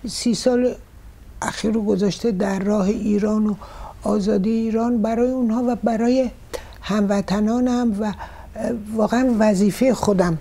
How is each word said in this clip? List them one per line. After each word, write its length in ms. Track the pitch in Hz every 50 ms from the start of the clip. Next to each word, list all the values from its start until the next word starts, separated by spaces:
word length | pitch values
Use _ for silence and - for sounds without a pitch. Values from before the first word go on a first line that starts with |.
| -
سی 280 | 233 - - - 247 220
سال 400 | - - 254 247 247 247 247 214 - - - - - - - - - - - - -
اخیر 300 | - - - - - 220
رو 120 | 214 226 202
گذاشته 480 | 208 208 180 208 202 170 - - 233
در 280 | 202 180 202 196 196 196
راه 280 | 190 202 208 214 185
ایران 600 | 190 220 - 208 214 208 208 202 208 214 214 214
و 80 | 214 202 - - - - - - - - - -
آزادی 460 | 214 208 214 185 208 214 202 185 220
ایران، 520 | 226 226 226 226 214 226 226 240 247 233
برای 300 | 208 220 226 220 240 254
اونها 320 | 262 262 247 226 220 247 247
و 80 | 240 247 - -
برای 460 | 233 226 214 233 240 254 262 262 233 - - - - - - - - - -
هموطنانم 1120 | - - 190 214 202 196 208 202 190 - 180 208 214 214 233 247 247 254 247 240 247 233 202 196
و 140 | - - 185 - - - - - - - - 214 233 214 240 226 208 208 220
واقعاً 400 | 220 214 - - 240 262 262 233 214
وظیفه 540 | 220 214 208 180 208 202 170 - 247 262 220
خودم 440 | - - 208 202 180 180 175 165 160